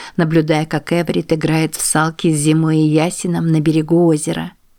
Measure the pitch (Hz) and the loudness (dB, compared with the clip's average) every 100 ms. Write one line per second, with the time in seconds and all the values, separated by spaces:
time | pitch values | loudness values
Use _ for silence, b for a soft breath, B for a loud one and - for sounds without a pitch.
0 | B - 160 160 156 156 156 151 - 170 | B -4 0 2 2 0 -2 -6 -4 -4
1 | 160 165 - 160 156 160 156 - - 156 | -2 -4 -2 -2 0 0 -2 -4 -2 0
2 | 160 160 170 151 156 160 156 156 151 151 | -2 0 0 0 2 2 2 2 2 2
3 | 175 - 175 170 165 160 156 156 151 170 | 0 -4 -6 -2 0 2 2 0 2 2
4 | 170 151 165 165 175 - _ | 4 2 -2 -6 -8 -14 _